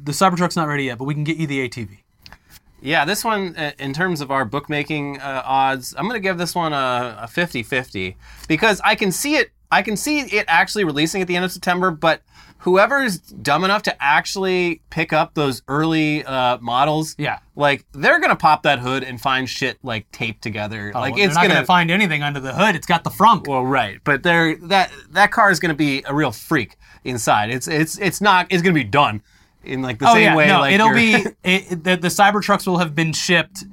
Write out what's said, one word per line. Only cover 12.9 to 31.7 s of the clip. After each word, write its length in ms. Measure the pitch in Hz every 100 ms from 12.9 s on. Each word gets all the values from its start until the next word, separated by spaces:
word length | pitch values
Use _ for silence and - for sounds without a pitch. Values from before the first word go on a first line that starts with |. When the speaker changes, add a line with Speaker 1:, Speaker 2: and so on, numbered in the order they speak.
| 277 254 170
Speaker 2:
dumb 440 | - - 127 151
enough 180 | 190 208
to 200 | 196 -
actually 800 | 139 160 - 196 190 185 175 160 _
pick 220 | 160 160
up 220 | 156 165
those 280 | 160 143 120 -
early, 560 | 143 160 160 151 151
uh, 340 | 131 131 127 123
models, 540 | 120 123 147 156 156 -
Speaker 1:
Yeah. 200 | 139 107 _ -
Speaker 2:
like, 280 | 143 139 -
they're 260 | 139 208 330
gonna 160 | 349 190
pop 280 | 160 151
that 160 | 156 135
hood 220 | 127 131
and 160 | 127 120
find 280 | 139 131 127
shit, 300 | - 131 -
like, 260 | 131 110 -
taped 300 | - 117 110
together. 480 | 120 107 104 110 104
Speaker 1:
Oh, 60 | 110
Speaker 2:
Like, 140 | 131
Speaker 1:
well, 100 | 160
Speaker 2:
it's 100 | 196
Speaker 1:
they're 80 | 160
not 60 | 180
Speaker 2:
gonna 60 |
Speaker 1:
gonna 120 | 170 165
find 240 | 180 165
anything 320 | 190 196 147
under 160 | 147 143
the 120 | 131
hood. 220 | 131 214 165
It's 100 | -
got 160 | 170
the 60 | 151
frunk. 360 | - 214 180 143
Speaker 2:
Well, 160 | 131
right, 340 | 127 135 104 -
but 180 | - 139
they're, 320 | 175 170 165 156
that, 340 | 170 190 170 139 -
that 200 | 165 202
car 180 | - 202
is 80 | 160
gonna 140 | 175
be 280 | 147 147 135 127
a 80 |
real 160 | 143 139
freak 440 | 107 - 156 104 _ - -
inside. 460 | 127 123 151 113 107
It's, 160 | 127 165
it's, 280 | 151 156 -
it's 220 | 196 -
not, 260 | 208 185 175
it's 120 | 180
gonna 120 | 185
be 100 | 156
done 380 | 107 135 131 104 - _ _ _
in, 180 | - 131
like, 160 | 131 113
the 100 | 143
Speaker 1:
Oh, 40 |
Speaker 2:
same 80 | 226
Speaker 1:
yeah, 140 | - 160
Speaker 2:
way, 100 | 147
Speaker 1:
no, 140 | 180
Speaker 2:
like, 120 | 139
Speaker 1:
it'll 140 | 202 220
Speaker 2:
your 60 | 226 226 214
Speaker 1:
be, 60 | 208 -
Speaker 2:
<laughs> 60 |
Speaker 1:
it, 240 | 185 190 190